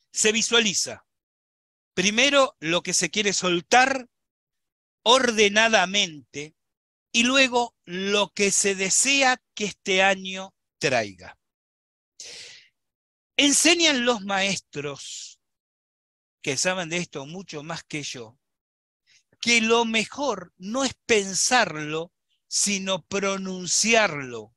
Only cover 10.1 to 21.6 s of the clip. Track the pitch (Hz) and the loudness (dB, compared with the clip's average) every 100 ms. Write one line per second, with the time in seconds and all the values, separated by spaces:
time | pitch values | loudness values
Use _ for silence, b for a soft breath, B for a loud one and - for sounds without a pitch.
10.1 | 190 190 190 190 _ _ _ 156 123 104 | 2 -4 -12 -14 _ _ _ -2 0 -2
11.1 | 92 87 - _ _ _ _ _ _ _ | -8 -20 -20 _ _ _ _ _ _ _
12.1 | - B B B B B _ _ _ _ | -20 B B B B B _ _ _ _
13.1 | _ _ - 285 277 302 349 330 269 240 | _ _ 0 2 4 4 4 2 2 0
14.1 | 240 196 196 196 180 - 147 143 139 - | -2 -2 -2 -2 -4 -8 -10 -10 -10 -14
15.1 | - - - _ _ _ _ _ _ _ | -14 -16 -20 _ _ _ _ _ _ _
16.1 | _ _ _ - 131 185 185 165 175 175 | _ _ _ -6 -2 -2 -2 -4 -6 -6
17.1 | 151 139 175 190 156 151 160 - 156 139 | -10 -12 -14 -14 -14 -12 -12 -10 -10 -10
18.1 | 131 110 120 _ _ _ _ _ _ b | -12 -16 _ _ _ _ _ _ _ b
19.1 | b _ _ 226 233 226 233 233 226 202 | b _ _ 0 2 4 2 2 -2 -4
20.1 | - 285 196 175 _ 185 240 269 - - | -4 -4 -4 -8 _ -8 -4 -4 -4 0
21.1 | 220 196 185 - 254 | 0 0 -2 2 2